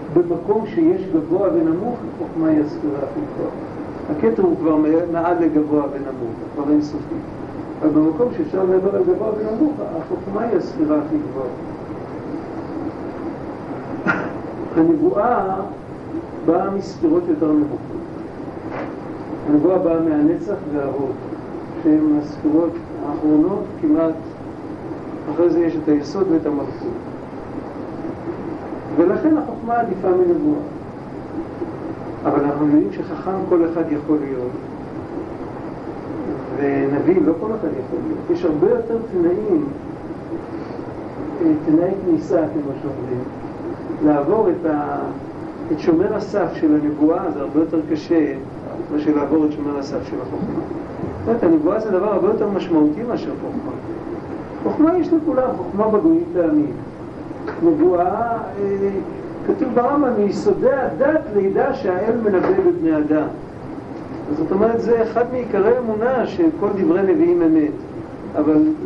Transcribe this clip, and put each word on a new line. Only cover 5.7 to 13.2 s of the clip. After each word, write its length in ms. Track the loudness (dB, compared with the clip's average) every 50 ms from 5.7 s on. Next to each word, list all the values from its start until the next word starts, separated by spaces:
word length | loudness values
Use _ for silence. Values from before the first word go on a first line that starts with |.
| 2 2 2
ונמוך, 520 | 0 -2 -4 -6 -6 -6 -6 -6 -6 -6 -8 -10 -10 -6
כבר 160 | -4 0 4
אין 100 | 4 4
סופי. 340 | 4 2 -4 -6 -6 -6 -6 -8 -8 -8 -10 -10 -12 -10 -10 -10 -10 -10 -8 0
אבל 80 | 2 4
במקום 380 | 6 6 6 4 4 4 2 0 2 -2
שאפשר 260 | -2 -2 0 0 2
לדבר 320 | 4 4 4 4 4 2
על 80 | 4 4
גבוה 260 | 4 2 2 2 -2 -2 -2
ונמוך, 360 | -2 -2 2 2 2 2 2 -2 -4 -4 -4 -6
החוכמה 440 | -4 -4 -6 -6 -6 -4 -4 -2
היא 160 | 0 2 2 0
הספירה 400 | 0 -2 -2 -2 0 2 2 2
הכי 180 | 0 0 -2 -2 -2 -2
גבוהה. 180 | -4 -4 -6 -6 -6 -8 -10 -10 -10 -10 -10 -10 -10 -10 -10 -10 -10 -10 -10 -8 -8 -8 -8 -8 -10 -10 -10 -8 -8 -6 -6 -8 -8 -8 -10 -10 -8 -8